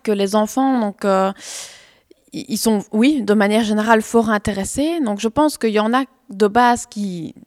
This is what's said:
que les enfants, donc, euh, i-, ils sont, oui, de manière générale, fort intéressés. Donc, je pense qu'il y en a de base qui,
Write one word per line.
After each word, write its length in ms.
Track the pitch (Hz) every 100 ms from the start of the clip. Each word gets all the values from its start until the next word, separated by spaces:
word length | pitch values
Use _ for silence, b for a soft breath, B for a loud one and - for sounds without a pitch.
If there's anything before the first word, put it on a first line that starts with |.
que 100 | -
les 220 | 202 196 214
enfants, 440 | 214 - 269 254
donc, 240 | 208 -
euh, 300 | 202 190 190 196 B B B B B B B _ _
i-, 140 | - -
ils 100 | 220
sont, 260 | 226 208 -
oui, 280 | 214 262 302
de 120 | 202
manière 320 | 214 202 214 214
générale, 360 | 214 214 226
fort 280 | - 233 220
intéressés. 680 | 214 220 196 202 - 302 339
Donc, 180 | 240 202
je 80 | 220
pense 300 | 285 302 -
qu'il 140 | 226
y 100 | 208
en 120 | 214
a 120 | 254 262 _ -
de 180 | 190 208
base 400 | 226 247 240 -
qui, 460 | 208 202 175 156 -